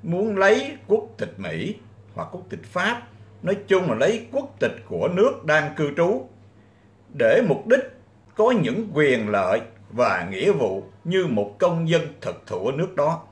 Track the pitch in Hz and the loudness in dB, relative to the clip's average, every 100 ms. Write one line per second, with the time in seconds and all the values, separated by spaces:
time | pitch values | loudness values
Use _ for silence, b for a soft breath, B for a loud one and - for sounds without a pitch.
0 | 170 175 220 196 196 240 277 - - 214 | -4 -2 -2 4 4 4 0 -12 0 0
1 | - - - 101 90 80 143 214 - - | 0 -10 -10 -8 -8 -6 -6 -8 -14 -20
2 | - - - 180 - - - 180 196 240 | -14 -12 -10 -12 -14 -14 -8 -2 -2 -4
3 | - B B - 170 196 - 190 180 110 | -10 B B -8 -4 -4 2 2 2 2
4 | 156 226 - 269 277 - 117 - - 85 | 2 0 -4 -6 -6 -4 -4 -4 -8 -2
5 | 127 180 247 - 156 151 147 147 147 139 | -2 2 2 2 0 0 0 -4 -4 0
6 | 175 254 - - - b b b b b | 0 0 -6 -20 -20 b b b b b
7 | _ - 113 170 220 135 220 262 - - | _ 0 4 4 4 0 2 2 2 -14
8 | - _ _ - 226 233 117 180 214 151 | -20 _ _ 0 2 4 0 -2 -4 2
9 | 147 120 104 101 92 110 - - - 107 | 2 2 0 0 2 0 -2 -20 -12 0
10 | 113 92 90 95 165 170 107 98 - - | 0 0 -4 -2 0 2 0 -2 -8 -12
11 | 160 190 170 107 101 - 180 165 160 165 | -2 -2 0 -2 -4 0 0 0 0 0
12 | - - - 87 - 95 107 139 180 - | -2 -10 -12 -12 -10 -4 -4 -4 -4 0
13 | 147 165 - | -2 -2 -10